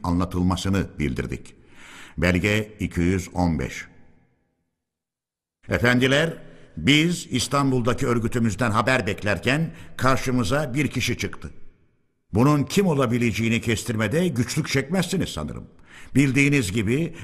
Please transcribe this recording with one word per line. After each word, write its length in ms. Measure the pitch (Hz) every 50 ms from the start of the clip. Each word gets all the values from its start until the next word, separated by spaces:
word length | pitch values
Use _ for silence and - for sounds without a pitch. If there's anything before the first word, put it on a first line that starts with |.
| -
anlatılmasını 840 | 90 87 87 92 - - 90 90 92 92 90 - 98 98 95 73 - - -
bildirdik. 560 | 73 65 64 - 62 58 64 - - - - - - - - - - - - - - - -
Belge 560 | - 80 90 90 90 95 104 104 107 107 104 - -
iki 220 | 95 87 - 90
yüz 280 | 85 90 98 92 90 - -
on 260 | 90 87 85 80 67
beş. 260 | 62 - - - - - - - - - _ _ _ _ _ _ _ _ _ _ _ _ _ _ _ _ _ _ _ _ _ _ _ _ _ _ _ _ _ _ _ -
Efendiler, 680 | 98 90 107 123 123 123 131 131 139 147 165 160 - - - - - - - - -
biz 500 | - 78 131 143 151 160 175 175 170 - -
İstanbul'daki 800 | 127 120 - - 143 143 139 135 127 127 113 127 117 - 143
örgütümüzden 640 | 123 120 120 110 113 - 123 117 113 92 90 123 113
haber 360 | 104 113 110 131 131 117 95
beklerken 640 | 104 92 - - 104 98 85 - 120 135 156 165 - - - - - -
karşımıza 760 | - - 131 131 123 - 131 123 123 113 92 135 147 156 127 113
bir 140 | 151 139
kişi 300 | 107 - 131 - 123 110
çıktı. 340 | - 101 90 - - - - - - - - - _ _ _ _ _ _ _ _ _ _ _ 90
Bunun 300 | 107 127 147 151 143 131
kim 240 | - - 196 202
olabileceğini 720 | 180 147 139 131 113 120 117 120 117 90 104 113 113 117 113
kestirmede 640 | - 120 113 - - - 113 107 110 101 123 165 185
güçlük 400 | 175 127 117 117 - - 160 -
çekmezsiniz 600 | - - 135 135 143 180 190 175 - 190 175 - -
sanırım. 340 | - 78 76 - 55 57 - - - - - - - - - - -
Bildiğiniz 560 | 127 143 139 123 143 139 143 143 139 113 92
gibi 420 | 92 117 98 107 123 151 170 - - -